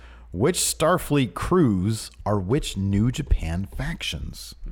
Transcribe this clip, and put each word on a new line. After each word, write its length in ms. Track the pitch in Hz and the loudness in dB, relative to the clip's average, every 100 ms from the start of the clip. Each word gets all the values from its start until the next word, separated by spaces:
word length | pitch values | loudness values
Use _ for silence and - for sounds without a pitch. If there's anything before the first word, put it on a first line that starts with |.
| - - - | -20 -20 -12
Which 260 | 87 135 180 | 0 0 2
Starfleet 760 | - - 160 180 - 147 120 | -2 0 2 2 2 2 2
crews 760 | - - 185 139 95 98 110 - - - | -2 2 6 6 4 2 -2 -6 -8 -2
are 140 | 104 | -2
which 380 | 92 147 - 98 | 0 0 -2 -2
New 340 | 98 101 120 | 0 2 2
Japan 540 | 123 139 - 82 87 98 | 0 0 0 0 -4 -6
factions? 880 | - 143 - - 80 - - - - - | -6 -6 -6 -8 -8 -8 -12 -16 -14 -12